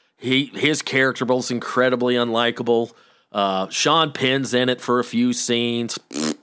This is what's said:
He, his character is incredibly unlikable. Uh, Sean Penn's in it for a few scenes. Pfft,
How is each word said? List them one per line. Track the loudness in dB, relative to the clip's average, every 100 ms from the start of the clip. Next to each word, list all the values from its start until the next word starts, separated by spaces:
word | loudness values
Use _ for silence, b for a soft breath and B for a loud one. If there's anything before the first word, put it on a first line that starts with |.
| b b
He, | -2 0 -2
his | -2 0 0
character | 0 0 2 0 0
is | 0 0
incredibly | -4 -2 0 2 2 2
unlikable. | 2 0 0 0 0 0 0 0 -8 b b b
Uh, | -2 0 0 -4
Sean | -2 2 2 2
Penn's | 0 0 0 0
in | 0 2
it | 0
for | 0 0
a |
few | 0 0 0
scenes. | 0 0 0 0 -2 -4 -6 -8
Pfft, | -4 -4 -4